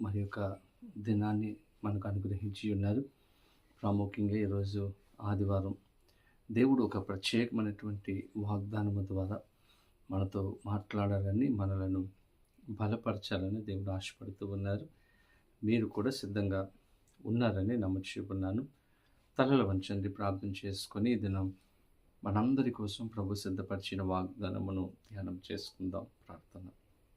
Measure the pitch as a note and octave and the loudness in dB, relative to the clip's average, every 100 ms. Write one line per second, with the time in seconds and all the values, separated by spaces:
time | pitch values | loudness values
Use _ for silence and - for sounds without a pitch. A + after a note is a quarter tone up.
0 | G#2 G2+ G2+ G#2+ G2 - - - A#3+ A2 | -2 -2 -2 -2 -4 -4 -14 -20 -16 -8
1 | G#2 G#2 G#2+ G#2+ G#2+ G#2+ _ - G#2 G2+ | 0 2 2 2 0 -4 _ -8 -2 -2
2 | G2+ G2 F#2+ F#2+ G#2 G2 G#2+ G2 G2+ G#2+ | -2 -2 -2 -2 -4 -2 0 2 4 2
3 | C#3 _ _ _ _ _ _ - A2 G2+ | 0 _ _ _ _ _ _ -4 2 2
4 | G2+ G2+ G#2 G#2 G2+ G2+ G2 G2+ G2 - | 2 0 2 2 2 0 0 -2 -4 -6
5 | _ - G2+ G2+ G2+ G2 F#2+ - _ _ | _ -6 -2 2 2 2 0 -4 _ _
6 | _ _ _ _ - A2+ C3 C3 A2 G#2 | _ _ _ _ -2 4 6 6 4 2
7 | F#2+ G2 - A2+ A#2+ A#2 G#2+ G#2 G#2+ G2+ | -2 -4 0 2 2 2 0 -2 -6 -6
8 | - F#2+ - G#2+ G#2 G#2 G2+ G#2+ G#2 G2+ | -4 -4 -4 -4 0 0 0 0 2 2
9 | F#2+ F#2+ F#2 G#2 - _ _ _ _ _ | 0 0 0 -4 -8 _ _ _ _ _
10 | - G2 G2 G2+ G2 - G#2 G2+ G2+ G#2+ | -4 0 0 0 -2 -4 -2 -4 -2 0
11 | G2+ G2+ G2 G#2 C#3 G#2+ F#2+ G2 F#2+ F#2+ | 2 2 2 2 2 2 2 0 0 0
12 | F#2+ - _ _ _ _ - G#2 G#2+ A2+ | -2 -8 _ _ _ _ -10 -4 -2 0
13 | A#2 G2 - G2 F#2+ A2 G#2+ F#2+ G2 F#2+ | -2 -4 -2 -2 -2 -2 -4 -4 -2 -4
14 | - - G2 G2 G2+ G2 G2 G#2 D#3 _ | -4 -10 -12 -8 -6 -2 0 -2 -4 _
15 | _ _ _ _ _ - G#2+ A#2 G#2+ - | _ _ _ _ _ -4 2 4 2 0
16 | A2 C#3 G2+ G2+ G2+ F#2+ G2 - _ _ | 0 0 -2 0 2 2 -2 -8 _ _
17 | _ _ G#2+ A#2 A#2+ F#2+ G2 B2 F#2+ F#2+ | _ _ -2 2 2 2 2 2 2 0
18 | F#2+ - G2+ F#2+ F#2+ G#2 D3 - _ _ | -2 -6 -4 -2 0 -2 -4 -10 _ _
19 | _ _ _ - C3 C3+ G#2 F#2+ - G2+ | _ _ _ 0 6 6 6 2 0 -2
20 | G2 G2 G2+ F#2+ G#2 F#2+ G2+ G2 - G#2 | -2 -2 -2 -2 -4 -4 -6 -6 -6 0
21 | A#2 A#2 G#2 F#2+ F#2+ F#2+ _ _ _ _ | 2 2 2 0 0 -4 _ _ _ _
22 | _ _ G#2 G2+ A#2+ C3+ B2 - G#2 - | _ _ 0 2 4 4 2 0 -4 -4
23 | A2+ - F#2+ G2 G2+ F#2+ F#2+ G2 - F#2+ | -8 -4 -2 -2 -2 -4 -4 -6 -4 -2
24 | F#2 F#2 F#2 - G2 G2+ F#2+ F#2+ F2 - | 0 0 0 -4 -4 -2 -2 -2 -4 -8
25 | - G#2+ F#2 F#2 - F2+ - - F#2 F#2+ | -14 -8 -8 -8 -6 -8 -8 -6 -4 -4
26 | - _ - E2+ - F2 F#2 - _ _ | -8 _ -20 -20 -18 -16 -16 -18 _ _
27 | _ | _